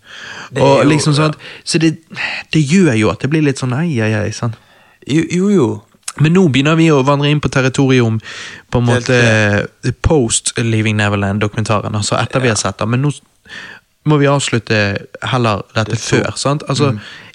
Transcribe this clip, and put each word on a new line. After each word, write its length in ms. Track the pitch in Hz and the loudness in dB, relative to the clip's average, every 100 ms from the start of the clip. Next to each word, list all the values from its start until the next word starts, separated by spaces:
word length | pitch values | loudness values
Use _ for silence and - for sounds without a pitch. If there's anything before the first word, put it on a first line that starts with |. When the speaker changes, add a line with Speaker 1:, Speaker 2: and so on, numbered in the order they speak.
| - - - - - | -20 -20 -18 -18 -10
Speaker 1:
Det 80 | 127 | 0
er 40 | 135 | 4
Speaker 2:
Og 180 | 139 | 4
Speaker 1:
jo, 60 | 143 | 4
Speaker 2:
liksom 240 | 156 156 | 2 2
Speaker 1:
ja. 60 | 143 156 | 2 0
Speaker 2:
sånn, 60 | 156 - - | -2 -12 -14
så 160 | - - | -4 0
det, 180 | 160 151 _ - - - - | 0 0 _ -10 -10 -10 -2
det 100 | 160 | 0
gjør 360 | 135 190 165 110 | 2 4 4 4
jo 100 | 107 | 0
at 100 | - | 0
det 100 | 131 | -2
blir 120 | 156 | 0
litt 160 | 147 131 | 0 0
sånn, 160 | 127 | -2
ai, 260 | 123 175 123 | -2 -2 -2
ai, 120 | 107 107 98 | 0 -2 -4
ai, 40 | |
sant? 240 | 110 117 107 _ _ _ _ - | -4 -6 -8 _ _ _ _ -2
Speaker 1:
Jo, 160 | 151 165 | -2 0
jo, 160 | 175 202 | 0 2
jo. 340 | 196 113 104 - _ - - | 2 2 -2 -12 _ -10 0
Speaker 2:
Men 120 | 151 | 2
nå 140 | 180 180 | 4 4
begynner 280 | 127 143 165 | 2 2 2
vi 100 | 165 | 4
å 120 | 147 | 4
vandre 260 | 131 143 147 | 2 2 2
inn 120 | 147 | 0
på 80 | 127 | 0
territorium 680 | 135 131 127 135 131 113 110 - - - - - | 0 0 2 2 4 2 0 -6 -14 -16 -18 -6
på 60 | 123 | -2
en 60 | 120 | 0
Speaker 1:
Del 100 | 123 | 0
Speaker 2:
måte, 100 | 120 | 2
Speaker 1:
tre. 640 | 123 117 110 104 104 - _ | 2 4 2 2 0 -2 _
Speaker 2:
eh, 80 | 123 - | -6 -2
post 520 | - 160 113 - - - | 2 2 2 -2 -4 -4
Leaving 380 | 117 110 110 107 | -2 0 0 0
Neverland-dokumentaren, 960 | 104 101 101 104 104 - 107 104 - 104 | 0 0 -2 -2 -2 -2 -2 -2 -2 -4
altså 200 | 104 - | -2 -4
etter 180 | 123 131 | -2 -2
vi 80 | 123 | 0
har 80 | 104 | 0
Speaker 1:
Ja. 60 | |
Speaker 2:
sett 160 | 95 - | -4 -4
den. 120 | 107 | -2
Men 120 | 123 | 0
nå 100 | 143 | -2
s-, 100 | - - _ - - - - _ _ 147 | -4 -10 _ -20 -18 -18 -20 _ _ 0
må 120 | 147 | 2
vi 60 | 139 | 4
avslutte 800 | 143 - 117 - 110 101 98 - - | 2 0 -4 -2 0 0 -4 -10 -12
heller 380 | - 127 117 101 - 110 | -4 -2 0 -2 -4 -6
dette 140 | 110 | -4
Speaker 1:
Det 80 | 117 | -4
er 200 | - 127 | -2 -2
to. 40 | |
Speaker 2:
før, 140 | 107 - | -2 -4
sant? 260 | 135 147 - | -4 -4 -4
Altså, 220 | 135 143 | -2 -2
Speaker 1:
Mm. 80 | 107 - - - | -2 -8 -20 -20